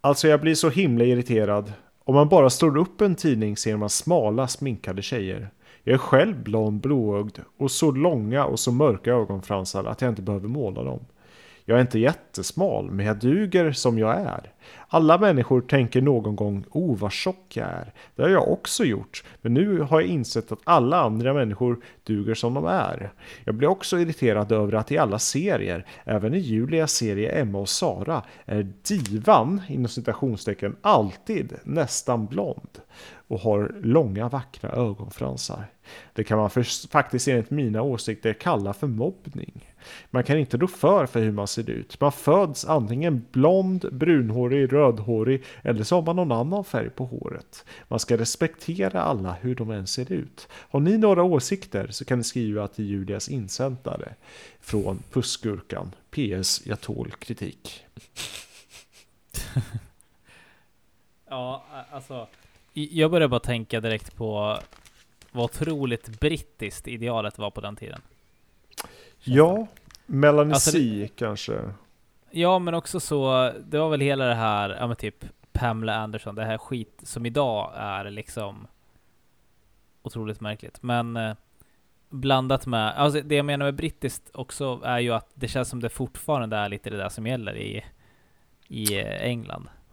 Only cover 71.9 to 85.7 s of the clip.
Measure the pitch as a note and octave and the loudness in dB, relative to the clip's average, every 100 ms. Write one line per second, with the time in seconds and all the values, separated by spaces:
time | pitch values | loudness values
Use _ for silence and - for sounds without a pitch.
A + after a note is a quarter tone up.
71.9 | _ _ _ _ D3+ E3+ F#3 F3 E3+ - | _ _ _ _ -2 2 2 0 -4 -4
72.9 | F3 - D3 C3+ C3 B2+ - - D3 D#3+ | -8 -2 -2 2 2 2 -2 -6 -2 0
73.9 | D3+ C#3 C#3 B2+ A#2 A2 G#2 G2+ F#2+ A#2+ | 0 0 2 0 2 2 0 -2 -4 -6
74.9 | A#2 G#2+ - - - _ - B2 A2 A2 | -4 -8 -10 -18 -20 _ -4 -2 -2 -4
75.9 | A2 A2 G#2+ - G#2 A2 A2 - B2+ A2 | -4 -4 -10 -12 -8 -6 -6 -6 -10 -10
76.9 | _ - - A#2 A#2+ C#3 A2 F#2 - G#2+ | _ -14 -8 -4 0 0 0 -4 -8 -8
77.9 | G2 G2+ G2+ - - G#2 G#2 G#2+ _ _ | -6 -8 -12 -12 -10 -10 -12 -20 _ _
78.9 | _ _ _ _ _ _ _ _ _ _ | _ _ _ _ _ _ _ _ _ _
79.9 | _ - A#2 G#2+ G#2+ G#2+ G#2+ - - B2 | _ -14 -10 -8 -8 -10 -10 -14 -12 -2
80.9 | A#2+ A#2 A#2 A2 G#2+ _ _ _ _ _ | -2 -2 -6 -6 -8 _ _ _ _ _
81.9 | _ _ C#3+ C3 C3+ C3 C3 - A#2 G#2+ | _ _ -6 2 2 2 -2 0 -2 -2
82.9 | - C#3+ D3 C#3+ D3 C#3+ C#3+ C#3 C#3 D#3+ | 2 0 0 -2 -2 0 -2 -2 -4 -8
83.9 | - C3+ - - - C3 - C#3 B2 - | -6 -8 -8 -16 -14 -12 -8 -6 -6 -4
84.9 | A#2+ A#2+ A2+ - - A#2+ C3+ A#2+ | -2 0 -2 -4 -10 -6 -4 -4